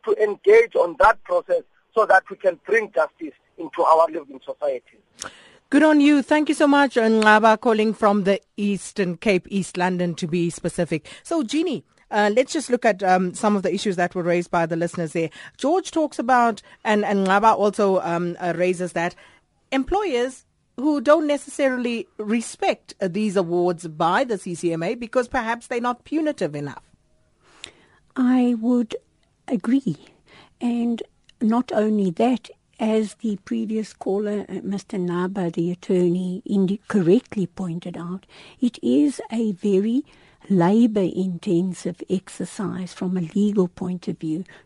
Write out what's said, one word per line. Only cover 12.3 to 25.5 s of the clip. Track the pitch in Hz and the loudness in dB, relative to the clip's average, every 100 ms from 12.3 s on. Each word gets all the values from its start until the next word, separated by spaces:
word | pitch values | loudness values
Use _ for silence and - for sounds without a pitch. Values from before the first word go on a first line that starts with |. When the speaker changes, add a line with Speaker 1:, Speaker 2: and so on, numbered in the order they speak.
Speaker 2:
let's | 214 262 | 2 0
just | 320 - | -2 -2
look | 247 233 | 0 2
at, | 185 | 0
um, | 190 185 180 | 2 2 2
some | 180 214 208 | -2 0 0
of | |
the | 185 | 0
issues | 180 214 180 | -2 -2 -2
that | 175 | -2
were | 190 | -2
raised | 170 175 175 | 0 0 0
by | 175 165 | -2 -2
the | 165 | -2
listeners | 170 - 165 | -4 -4 -6
there. | 170 165 - - - | -4 -4 -6 -20 -4
George | 262 359 359 | 0 0 0
talks | 330 302 - | -2 -2 -2
about, | 247 254 233 208 - - | 0 2 2 0 -10 -8
and, | 226 214 | 0 0
and | 202 196 190 | 2 0 2
Nqaba | 196 220 - | 4 4 4
also, | 208 196 202 190 | 2 2 2 2
um, | 165 170 175 170 | 0 -2 -4 -4
uh, | 175 165 | -6 0
raises | 180 175 180 | 0 -2 -4
that, | 170 170 - - _ _ _ _ | -4 -6 -6 -18 _ _ _ _
employers | 269 262 381 415 247 254 262 _ _ _ - | -4 -2 -2 0 -2 -4 -6 _ _ _ -6
who | 277 294 | -2 0
don't | 240 311 302 | 4 4 2
necessarily | 285 - - 277 254 247 233 - - | -2 -4 -2 0 0 -2 -6 -8 -10
respect, | 208 233 226 - 381 240 - - | -4 -2 -4 -4 -2 -2 -8 -6
uh, | 190 | -4
these | 175 214 185 | -2 -2 0
awards | 170 175 175 175 170 | 0 0 0 -2 -8
by | 156 170 196 | -2 0 2
the | 262 208 | 0 -4
C | - | -6
C | 170 175 | -6 -4
M | 165 | -2
A | 170 | -4
because | 247 233 262 240 | -6 -4 -2 -2
perhaps | 262 220 | -4 -4